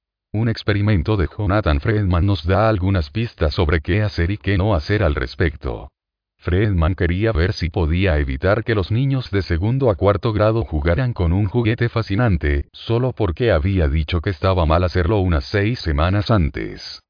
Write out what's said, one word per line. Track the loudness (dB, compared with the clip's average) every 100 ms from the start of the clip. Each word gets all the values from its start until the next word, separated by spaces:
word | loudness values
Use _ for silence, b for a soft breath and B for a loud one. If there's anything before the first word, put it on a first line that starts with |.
| _ _ _
Un | -2 -2
experimento | -2 -2 0 2 2 2 0
de | -2
Jonathan | -2 -2 0 0 0
Friedman | 0 0 2 2
nos | 2 0 0
da | 2 2
algunas | 2 0 0 -2
pistas | -4 -6 -2 -2
sobre | 0 0 0
qué | 0 0
hacer | 0 -2 -2
y | -2
qué | -2 0
no | 0
hacer | 0 0 0
al | 0
respecto. | 0 -4 -2 -2 -2 -8 -10 -12 _ _ _ _ _
Friedman | -2 0 2 2 0
quería | 0 -2 0 0
ver | 0 0
si | -2 -4
podía | -2 0 2 2 0
evitar | -2 -2 0 0
que | 0
los | -2 0
niños | 0 0 -2 -2
de | -2
segundo | -2 -2 0 0 0
a |
cuarto | 2 2 2 0
grado | 0 2 0
jugaran | -2 -2 0 0 0
con | 0 0
un | 2 2
juguete | 0 0 0 -2
fascinante, | -2 -2 0 2 2 0 -2 -4
solo | -10 -2 0 0
porque | 0 -2 0 2
había | 2 2 2 2
dicho | 0 0 -2
que | -2
estaba | -2 0 2 4
mal | 2
hacerlo | 2 0 0 2
unas | 2 0 0
seis | -2 0 -2
semanas | -2 0 2 0 2
antes. | 2 2 -2 -8 -10 -16 -20